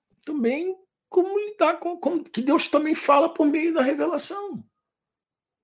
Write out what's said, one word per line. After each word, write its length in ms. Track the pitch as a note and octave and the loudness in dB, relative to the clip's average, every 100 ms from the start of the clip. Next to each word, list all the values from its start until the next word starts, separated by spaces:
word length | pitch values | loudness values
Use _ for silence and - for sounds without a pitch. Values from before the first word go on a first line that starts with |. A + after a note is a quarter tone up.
| _ _ | _ _
também 520 | - D4+ A#3 C#4 F4+ F#4 _ _ _ | -8 -2 -2 -2 -4 -8 _ _ _
como 280 | F#4 F#4 G4+ | 0 0 -2
lidar 400 | G#4 - D#4+ E4+ | -4 0 0 2
com, 200 | E4+ F4 | -6 -4
com, 260 | C#4+ E4+ | -2 -4
que 180 | - - | -4 -4
Deus 260 | C4 - - | 0 2 2
também 280 | C#4+ D4+ - | 0 2 0
fala 380 | - C#4+ E4 | 4 4 4
por 120 | - D4+ | 2 2
meio 280 | D4+ E4 | 2 0
da 80 | D#4+ | 0
revelação. 840 | B3+ C#4+ D4+ D4 - G4 G4+ B3 - _ _ _ _ _ _ _ _ _ | 0 0 -2 -2 -4 -8 -10 -12 -14 _ _ _ _ _ _ _ _ _